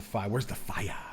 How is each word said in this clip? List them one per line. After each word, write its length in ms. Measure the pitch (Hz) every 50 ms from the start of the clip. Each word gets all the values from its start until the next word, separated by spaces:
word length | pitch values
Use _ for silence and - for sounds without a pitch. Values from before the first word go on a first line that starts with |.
fire. 280 | - - - 113 98 101
Where's 160 | 107 127 123
the 100 | - -
fire? 420 | - - - - - 104 95 - - - -